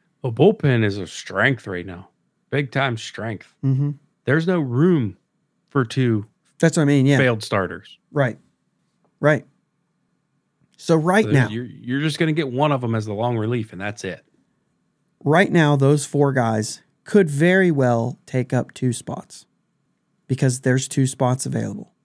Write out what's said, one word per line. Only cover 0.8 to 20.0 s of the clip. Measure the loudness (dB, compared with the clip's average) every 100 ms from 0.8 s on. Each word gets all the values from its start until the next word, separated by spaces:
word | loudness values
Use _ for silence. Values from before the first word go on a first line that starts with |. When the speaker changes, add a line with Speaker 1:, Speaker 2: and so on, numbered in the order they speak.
Speaker 1:
is | 2 0
a | -8
strength | -12 -10 0 0 0 -6
right | -10 -10
now. | -14 -18 _ _ _ _
Big | -6 -4
time | -2 -2 -4
strength. | -8 -10 -10 -10 -12 _
Speaker 2:
Mm-hmm. | -2 0 -2 -4 _ _ -2
Speaker 1:
There's | -2 0
no | -2
room | -2 0 2 2 0 -8 _ _ _ _ _
for | -2 -2
two | 0 0 0 -4 _ _ _
Speaker 2:
That's | 0 2
what |
I | 2
mean, | 4 4
yeah. | 4
Speaker 1:
failed | 2 0
starters. | -2 -2 -2 -8 -16 -20 _
Speaker 2:
Right. | -4 -2 -4 _ _ _ _ _ _ _ _
Right. | 0 0 -2 _ _ _ _ _ _ _ _ _ _ _ _ _
So | 0 0
right | 2 0
Speaker 1:
So | 2
there's | 2 2
Speaker 2:
now |
Speaker 1:
you're, | -2 -10
you're | -14 -6 -4
just | -2 -2
gonna | -2
get | 0 -2
one | -2 0
of | 0
them | 0 -2
as | -4
the |
long | -4 -2 -2
relief, | -2 -4 -6
and | -8
that's | -10 -8
it. | -10 -12 _ _ _ _ _ _ _ _ _ _
Speaker 2:
Right | 0 4 4
now, | 4 4 4
those | 4 2 0
four | 0 0
guys | 2 0 0 -4 -8 _ _ 0
could | 2 2
very | 2 2 4 2
well | 2 2 2 -2 -6 -6
take | -4 -2
up | -2 -4
two | -4 -4
spots | -4 -8 -12 -14 -20 _ _ _ _ _ _